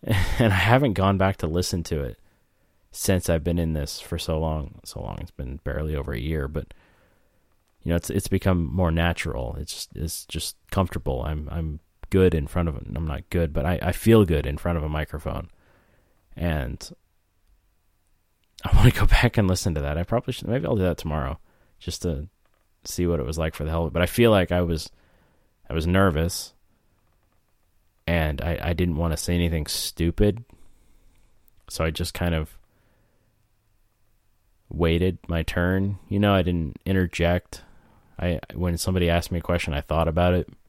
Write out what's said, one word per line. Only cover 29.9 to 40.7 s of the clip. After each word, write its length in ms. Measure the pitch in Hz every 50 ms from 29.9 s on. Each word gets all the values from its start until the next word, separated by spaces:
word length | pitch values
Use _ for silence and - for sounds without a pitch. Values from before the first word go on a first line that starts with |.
| - - 82 85 85 - 104 104 95 113 120 _ - - - - - _ _ _ - - _ - _ _ _ _ _ _ _ _ _ _ _ -
So 140 | - - 82
I 80 | 82
just 220 | 78 - 85 - -
kind 220 | - 90 87 85
of 220 | 80 78 - - - - _ _ _ _ _ _ _ _ _ _ _ _ _ _ _ _ _ _ _ _ _ _ _ _ _ _ _ _ _ _ _ _ _ _ _ _ _ _ _ _ _
waited 480 | - 73 85 82 82 82 87 92 90 - - -
my 160 | 85 82 80
turn. 560 | - - - 87 90 92 95 95 98 101 95 - -
You 120 | - 101
know, 140 | 101 104 101
I 80 | 95
didn't 360 | 87 87 87 85 80 73 - - _
interject. 800 | - 95 95 92 85 - - 87 85 87 90 - _ - - - _ - - _ _ _ _ _ _ _ -
I, 200 | 87 90 85 - - - -
when 240 | - 87 90 85 85
somebody 320 | - - 92 92 87 85
asked 220 | 85 85 82 -
me 80 | - 87
a 40 | 80
question, 300 | - 87 87 - - 78
I 80 | 71
thought 260 | 76 - - 80 82 80
about 260 | 80 82 87 90 90
it. 160 | 90 82 - - - _ _